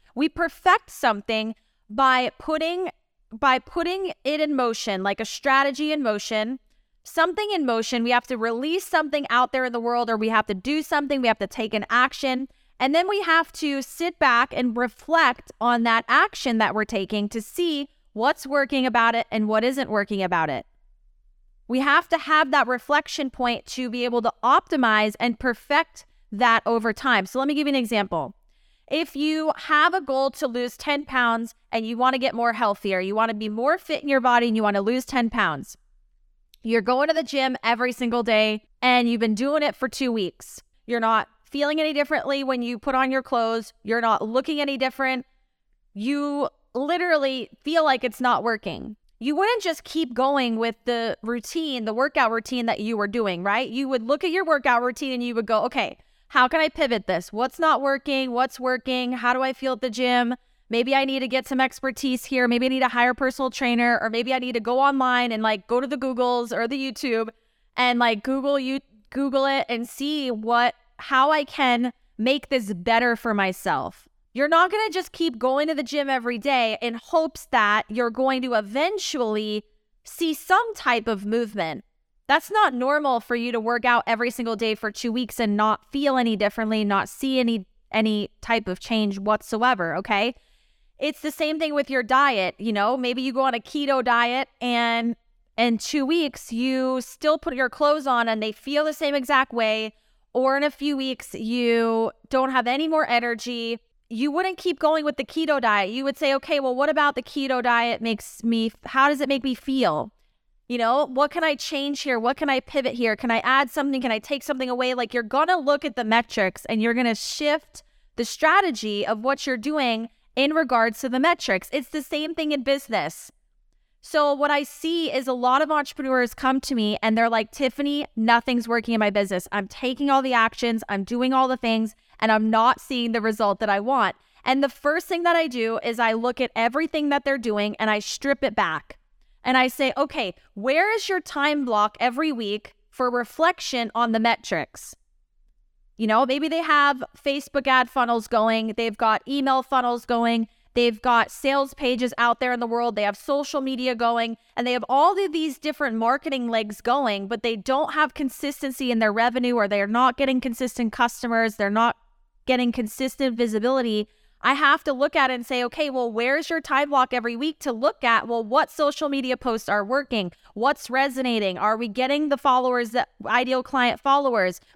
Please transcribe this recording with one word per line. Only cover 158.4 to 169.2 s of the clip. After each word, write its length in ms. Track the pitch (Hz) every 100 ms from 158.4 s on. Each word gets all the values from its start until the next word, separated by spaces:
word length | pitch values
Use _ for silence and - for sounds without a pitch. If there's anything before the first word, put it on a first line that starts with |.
| 277 - 277 254 254
in 80 | 233
their 120 | 220
revenue, 440 | 208 240 247 247 240
or 120 | 202
they're 200 | 202 202
not 280 | 226 254 247
getting 240 | 269 254
consistent 540 | 254 233 254 - 233
customers, 640 | - 240 - 240 226 226 214
they're 140 | 202
not 280 | 208 233 - _ _ _ _ -
getting 260 | 254 247
consistent 640 | 233 214 - 262 - 269 233
visibility. 720 | 240 214 233 262 233 214 208 _ _ _
I 120 | -
have 320 | 277 294 302 -
to 80 |
look 240 | 262 285 330
at 120 | 262
it 40 |
and 120 | 254 240
say, 200 | 254 247
"Okay, 240 | - 302
well, 200 | 262 240
where's 400 | 220 240 285 311
your 120 | 330
time 300 | - 277 294
block 220 | 277 254
every 220 | 247 233 233
week 240 | 294 311
to 140 | 294
look 320 | 226 277 - 247
at, 200 | 226 220
well, 160 | 233
what 300 | 214 262 302
social 380 | - 294 285 302
media 260 | 277